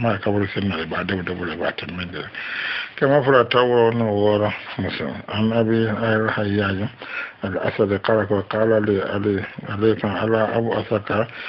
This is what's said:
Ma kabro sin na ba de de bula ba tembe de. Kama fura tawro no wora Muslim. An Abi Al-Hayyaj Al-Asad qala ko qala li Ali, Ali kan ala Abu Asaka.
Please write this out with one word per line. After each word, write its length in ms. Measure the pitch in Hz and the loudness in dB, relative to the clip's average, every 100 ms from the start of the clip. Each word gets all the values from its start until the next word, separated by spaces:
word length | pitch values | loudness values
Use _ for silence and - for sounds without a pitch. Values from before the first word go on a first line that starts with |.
Ma 160 | 117 98 | -2 0
kabro 300 | 107 101 98 | 0 0 0
sin 140 | - 98 | -2 -2
na 140 | 85 80 | -2 -4
ba 180 | 87 | -6
de 180 | 90 98 | -4 -4
de 120 | 87 90 | -4 -6
bula 200 | 87 78 | -6 -4
ba 160 | 87 - | -6 -6
tembe 320 | 87 90 90 | -10 -8 -8
de. 120 | 90 - - - - - - - - | -10 -10 -12 -10 -8 -6 -6 -8 0
Kama 260 | 139 143 | 2 4
fura 200 | 131 135 117 | 6 4 6
tawro 460 | 123 123 120 113 | 4 4 6 4
no 140 | 117 113 | 4 2
wora 480 | 101 104 104 104 - - - | 4 4 4 2 -2 -8 -6
Muslim. 340 | 95 - 69 - - | -4 -4 -6 -8 -6
An 240 | 104 110 | 0 2
Abi 320 | 113 110 113 | 2 4 2
Al-Hayyaj 1040 | 113 107 113 110 110 107 104 101 101 95 104 - - - - - | 2 0 0 2 0 -2 0 0 0 -2 -4 -8 -12 -10 -10 -8
Al-Asad 480 | 101 92 101 - 101 98 | -6 -2 -2 0 0 2
qala 240 | - 110 98 | 2 2 2
ko 160 | 101 95 | 0 0
qala 320 | 110 113 110 | 0 4 4
li 220 | 104 98 | 4 0
Ali, 420 | - 101 101 98 - - - | 0 -2 0 -2 -4 -10 -8
Ali 280 | 101 110 107 | 0 2 2
kan 160 | 107 90 | -2 -2
ala 400 | 107 110 107 113 | 0 2 2 0
Abu 160 | 117 | 0
Asaka. 560 | 110 104 107 104 107 113 - | -2 -2 -4 0 -2 -2 -6